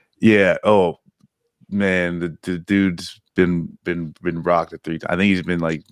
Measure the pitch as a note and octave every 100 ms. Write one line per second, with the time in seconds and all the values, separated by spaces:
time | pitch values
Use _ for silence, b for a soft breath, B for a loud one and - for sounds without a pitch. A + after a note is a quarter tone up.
0 | _ - A2 G#2 F#2+ E2 G2+ G#2 F2 -
1 | _ _ _ _ _ _ - G2+ G2 F#2
2 | F2 F2 F2 D2+ - F2 E2+ G2 F#2+ E2+
3 | - - _ - F2+ F2 D#2+ - F2 E2+
4 | D#2+ - F2 E2 E2 E2+ - - - D#2+
5 | - F2 G2+ F#2 F2 E2+ E2 D#2+ -